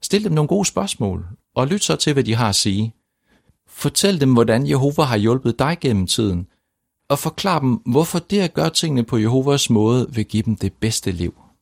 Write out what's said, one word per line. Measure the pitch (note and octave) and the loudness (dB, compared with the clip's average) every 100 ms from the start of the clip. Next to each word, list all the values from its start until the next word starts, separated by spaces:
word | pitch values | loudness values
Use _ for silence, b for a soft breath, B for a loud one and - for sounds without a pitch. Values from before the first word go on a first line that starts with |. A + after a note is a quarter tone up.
Stil | - G3+ | 0 -2
dem | G#3+ | 0
nogle | D#3 D3 | 0 0
gode | F#3 | 0
spørgsmål, | F#3+ - G3 - G#2 F2 F2 G#2+ _ | 0 -2 -6 -4 -4 -4 -10 -16 _
og | - C3+ | -4 -2
lyt | G3+ | -2
så | - D#3 | -2 -2
til, | - | 0
hvad | C#3 | 0
de | A#2 | 0
har | A2+ A#2 | 0 0
at | |
sige. | G2 - G2 A2+ - _ _ _ _ _ _ _ | 0 0 0 -2 -6 _ _ _ _ _ _ _
Fortæl | - C#3+ - G3 F#3 | -6 -4 0 0 2
dem, | C3+ | 4
hvordan | B2 A#2 A2+ C#3+ | 4 4 2 2
Jehova | C#3+ C#3 D3 | 0 0 0
har | D3+ A2+ | 0 2
hjulpet | G#2 B2+ A#2+ A2+ | 2 2 0 0
dig | C3 E3+ | -2 0
gennem | C#3 G#2+ F2+ | 0 0 0
tiden, | - A2 F2+ F#2 _ _ _ _ _ _ | 0 0 0 -6 _ _ _ _ _ _
og | C#3+ | -2
forklar | D#3 - G3 E3+ | -2 -4 -2 0
dem, | C3 | 0
hvorfor | A#2+ - B2 E3+ F3 | -2 0 0 2 -2
det | - G3+ | -2 -2
at | F3+ | 0
gøre | - D#3+ | 0 -2
tingene | - E3+ C3+ | 0 -2 -2
på | A2+ B2 | 0 0
Jehovas | G#2+ B2+ C3+ C#3 - | 2 2 2 0 2
måde | A2 G#2+ B2 A#2+ | 2 4 2 0
vil | A#2 | -4
give | G#2+ G#2+ | -2 -2
dem | A2 G#2+ | -2 -2
det | G2 | -4
bedste | - A2 A2 - | -2 -4 -4 -6
liv. | F2 F2 - _ _ | -4 -6 -8 _ _